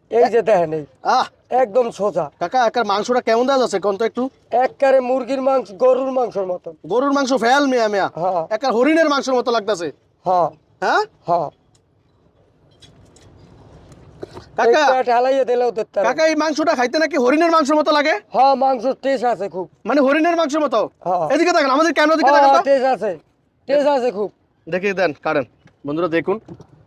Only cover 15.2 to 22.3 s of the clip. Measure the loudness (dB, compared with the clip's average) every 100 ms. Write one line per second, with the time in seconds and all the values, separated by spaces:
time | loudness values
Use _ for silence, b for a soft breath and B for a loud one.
15.2 | 2 0 0 0 -2 -2 -6 -2 -2 2
16.2 | 0 0 -2 -2 -2 0 0 0 -2 0
17.2 | 0 2 2 2 2 0 2 2 0 -2
18.2 | -4 2 2 4 0 0 -4 -4 -4 -2
19.2 | -2 -2 -6 -8 -12 _ -2 0 2 2
20.2 | 2 0 0 -2 -2 -2 -4 _ -4 -4
21.2 | 0 0 2 2 2 2 0 2 2 2
22.2 | 4